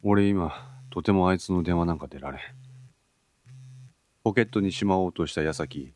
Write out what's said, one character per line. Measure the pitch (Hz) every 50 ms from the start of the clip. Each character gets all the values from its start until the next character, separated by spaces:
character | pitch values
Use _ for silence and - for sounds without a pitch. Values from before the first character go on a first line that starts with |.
| -
俺 | 101 104 101 101 101
今、 | 101 95 87 78 - - - - - - - -
と | - -
て | 82 - 98
も | 95 90 90
あ | 92
い | 87
つ | - - 95
の | 90 85
電 | - - 85
話 | 85
な | 85 82
ん | 78
か | 76 69
出 | - 69
ら | - - 69
れ | -
ん。 | - - - - - 131 131 131 127 127 _ _ _ _ _ _ _ _ _ _ _ 120 131 131 131 131 131 131 131 127 _ _ _ _ _ _ _
ポ | 110 101
ケ | -
ッ | - -
ト | - 107
に | 98 98 90
し | - 104
ま | 101 95 92
お | 92 90
う | -
と | - 85
し | 73 -
た | -
矢 | 78 78 78
先 | - 80 65 - 76 65 64 -